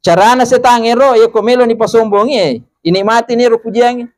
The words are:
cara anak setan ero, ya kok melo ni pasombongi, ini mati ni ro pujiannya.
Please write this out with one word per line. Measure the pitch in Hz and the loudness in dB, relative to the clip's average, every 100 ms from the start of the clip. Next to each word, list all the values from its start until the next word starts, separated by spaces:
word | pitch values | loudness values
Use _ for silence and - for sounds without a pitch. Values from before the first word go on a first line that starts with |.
cara | - 175 214 | 0 2 2
anak | 247 240 | 2 0
setan | 247 247 240 226 | 0 2 0 0
ero, | 233 277 | 0 2
ya | 233 226 | 4 2
kok | 226 208 | 0 -2
melo | 247 240 | 0 0
ni | 226 | 0
pasombongi, | 226 226 226 202 226 269 165 117 - _ | 0 0 0 -2 -2 -2 -4 -6 -12 _
ini | 165 185 202 | -4 -2 0
mati | 233 226 240 | -2 -2 -2
ni | 247 | 0
ro | 226 | 0
pujiannya. | 226 214 240 247 240 | -2 -2 -2 -2 -14